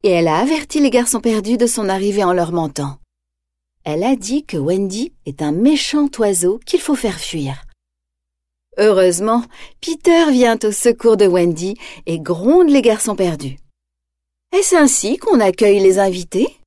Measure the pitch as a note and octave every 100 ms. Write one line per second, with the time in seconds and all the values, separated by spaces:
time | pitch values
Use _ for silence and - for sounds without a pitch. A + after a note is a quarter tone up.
0 | G#3 F3 E3 D#3 C4 D4+ - D4+ C#4 A#3+
1 | A#3+ A#3 A#3 A3 G3+ B3 A#3+ A3+ G3+ F#3+
2 | G3+ G3+ F#3 F3+ E3 E3+ D#3+ D3 C#3 C#3
3 | _ _ _ _ _ _ _ _ D#3 D#3
4 | A3 C4 G3 C#4 D4 E3 C#3+ F#3+ G3 G3+
5 | D4+ _ - C#3 D3+ D#3+ B3 D4 - D4
6 | C#4+ - G#3 F#3 F3 A3 - F4 - C#4
7 | A3 E3 - E3 C#3 C3+ - _ _ _
8 | _ _ _ _ _ _ _ - G#3+ F#3+
9 | F3+ E3+ G#3+ A#3 A#3 - - - - D#4
10 | F4 E4+ D#4+ B3 A#3+ A3+ G#3+ G3+ A#3+ A#3
11 | A#3 G#3+ G3+ F3+ F3 D#3+ F#3 G#3+ - -
12 | - E3 D3 E3+ G#3+ F4 E4+ C#4 A#3 G#3+
13 | - G3 F3+ D#3 C#3+ C3+ - _ _ _
14 | _ _ _ _ _ F#4 F#4+ F4 C#4+ -
15 | G3+ C#4 A4+ C#4+ G3+ F#3 G#3 G3+ G3 F#3+
16 | G3 F3+ F3+ F#3 C4+ _